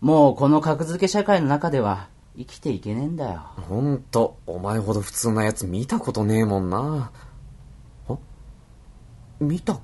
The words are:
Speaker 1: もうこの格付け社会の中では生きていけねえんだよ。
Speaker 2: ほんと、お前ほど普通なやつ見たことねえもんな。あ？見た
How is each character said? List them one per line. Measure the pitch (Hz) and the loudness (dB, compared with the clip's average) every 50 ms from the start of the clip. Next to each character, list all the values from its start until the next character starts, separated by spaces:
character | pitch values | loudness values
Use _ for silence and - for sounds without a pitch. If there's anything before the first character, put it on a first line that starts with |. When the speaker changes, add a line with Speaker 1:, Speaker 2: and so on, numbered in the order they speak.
Speaker 1:
も | - 147 156 156 147 139 | 2 4 6 8 8 6
う | - | 6
こ | - 143 139 | 4 4 6
の | 151 - | 6 6
格 | - 160 151 143 165 | 4 2 0 0 -2
付 | 156 170 180 | -4 -2 0
け | 196 185 | 0 2
社 | - 208 | 2 2
会 | 202 208 202 180 | 4 4 4 4
の | 156 | 4
中 | 135 143 147 175 165 | 2 2 2 0 0
で | 143 135 | 0 0
は | 107 101 95 95 95 - - - - - - | 0 0 -2 -4 -6 -14 -20 -20 -20 -20 -16
生 | - 123 | -16 -16
き | - - - | -16 -14 -8
て | - 156 | -4 -4
い | 113 90 | -4 -4
け | - 104 107 | -4 -4 -4
ね | 120 | -4
え | 139 | -2
ん | 156 170 | -4 -4
だ | 156 135 110 | -4 -4 -6
よ。 | 87 80 - - - - - 85 | -6 -8 -10 -14 -14 -12 -8 -4
Speaker 2:
ほ | 95 117 | -2 -2
ん | 135 147 139 131 | 0 0 0 -2
と、 | - - - 117 113 - - - - | -4 -2 0 2 2 2 -2 -8 -12
お | - 85 90 | -10 -8 -6
前 | 92 101 107 113 | -4 -2 -2 -2
ほ | 98 104 | 0 0
ど | 107 104 | -2 -2
普 | 101 - | -2 -4
通 | - - - 117 | -6 -4 -2 0
な | 107 110 107 | 2 2 2
や | 107 | 0
つ | 110 - 101 | 0 -2 -6
見 | 90 87 104 127 | -4 -4 -4 -2
た | - 240 220 | -2 -2 -2
こ | - - | -2 -2
と | 123 113 104 | -2 0 2
ね | 104 110 110 | 2 4 2
え | 110 | 2
も | 104 98 98 | 2 2 0
ん | 92 90 | 0 0
な。 | 90 110 135 151 156 143 123 - - | -2 -2 -2 -2 -4 -4 -6 -6 -10
あ？ | - - - - - - - - - - - - - - - - - - - - - - - - - - - - - - - - - - - - - - - - - - - - - | -18 -20 -20 -20 -20 -20 -20 -20 -20 -20 -20 -20 -20 -20 -20 -20 -18 -10 -10 -10 -10 -10 -18 -20 -20 -20 -20 -20 -20 -20 -20 -20 -20 -20 -20 -20 -20 -20 -20 -20 -20 -20 -16 -6 -4
見 | 151 147 165 185 | -2 -2 -2 -2
た | - - 170 - | -2 -4 -4 -4